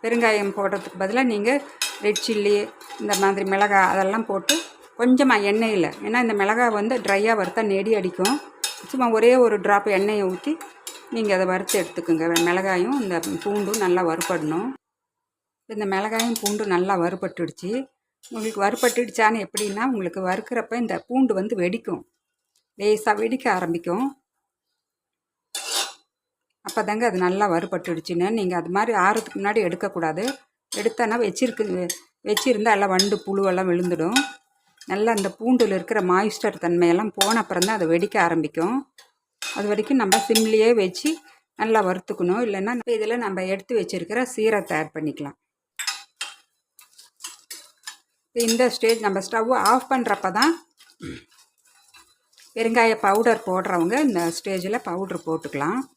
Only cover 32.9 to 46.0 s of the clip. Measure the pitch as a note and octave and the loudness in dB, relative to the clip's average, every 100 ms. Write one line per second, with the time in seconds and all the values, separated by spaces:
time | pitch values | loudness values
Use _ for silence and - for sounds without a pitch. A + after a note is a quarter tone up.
32.9 | F#3 G3 G3+ - G3 G3 F3+ F#3 F3 F3+ | 2 2 0 -2 0 2 2 2 0 0
33.9 | E3+ E3 B3+ D4 - _ _ _ _ - | 0 0 0 -2 -10 _ _ _ _ -8
34.9 | F#3+ A3 A3 G3 - A3+ B3 G#3+ F#3 F3+ | -2 0 0 -2 -4 0 4 4 0 -2
35.9 | G#3 F3+ F#3 G#3+ - G#3 F#3+ E3+ F3 F3 | -2 2 2 2 -2 -4 -2 0 4 4
36.9 | F3 G#3+ - G3 A3+ G#3 F3+ F#3+ A3 E3 | 4 0 0 0 0 0 -2 -2 0 2
37.9 | E3+ G3+ A3 E3+ E3 D#3 - F3+ B3+ - | 2 0 0 2 0 -2 -2 -2 -2 -6
38.9 | _ _ _ _ _ - - G#3 G#3 G#3+ | _ _ _ _ _ -10 -6 -2 -2 0
39.9 | C4+ G3+ G3 - A3 A3 A3 A3 A#3 F#3 | 2 4 2 2 2 4 4 6 4 2
40.9 | - D4 D#4+ _ _ _ - G#3+ A3 F#3 | -2 -4 -4 _ _ _ -6 0 2 2
41.9 | F#3 - F#3+ F3 G3+ A#3+ G3 G3 B3 A#3 | -2 -6 -4 -2 0 -2 -2 -4 -4 -4
42.9 | A3+ G#3+ A#3+ G#3+ F#3+ F#3 F#3+ - A#3 F3+ | -2 -2 -4 -4 -4 -4 -6 -2 -2 -2
43.9 | F#3 E3+ A3 B3 - A3 G#3 - D#3 D#3 | -6 -4 -4 -2 0 0 0 -2 -4 -4
44.9 | D#3+ D3+ - C#3+ - _ _ _ - - | -6 -6 -6 -12 -14 _ _ _ -10 -10
45.9 | - | -10